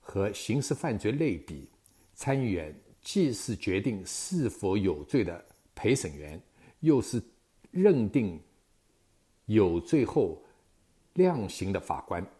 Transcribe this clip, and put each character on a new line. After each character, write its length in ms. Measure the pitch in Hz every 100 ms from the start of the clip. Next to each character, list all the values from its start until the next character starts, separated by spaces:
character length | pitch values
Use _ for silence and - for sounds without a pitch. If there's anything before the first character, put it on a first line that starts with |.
和 320 | - 98 98
刑 280 | 101 - 120
事 140 | 135
犯 240 | 143 165 107
罪 140 | 107
类 260 | 139 160 87
比， 300 | - 76 69 _ _ _ _
参 240 | - - 139
议 120 | 123
员 240 | 90 78 76 _ _
既 300 | - 202 160
是 220 | 110 -
决 260 | 104 - 92
定 240 | 110 107
是 460 | 90 - - 180 123
否 260 | - 98 98
有 280 | 95 76
罪 180 | 76 139
的 200 | 90 85 - _ _
陪 200 | - 107
审 200 | 135 90 73
员， 240 | 73 76 - _ - _
又 200 | 156 139
是 220 | - 120 - _ _ _ -
认 400 | 180 202 151 107
定 280 | - 107 80 - _ _ _ _ _ _ _ _ _ -
有 320 | 107 95 85
罪 260 | - 160
后 380 | 117 - 98 78 - _ _ _ _ _ _
量 340 | - 180 151 98
刑 240 | - 95
的 60 | 95
法 220 | - 78
官。 260 | - 87 92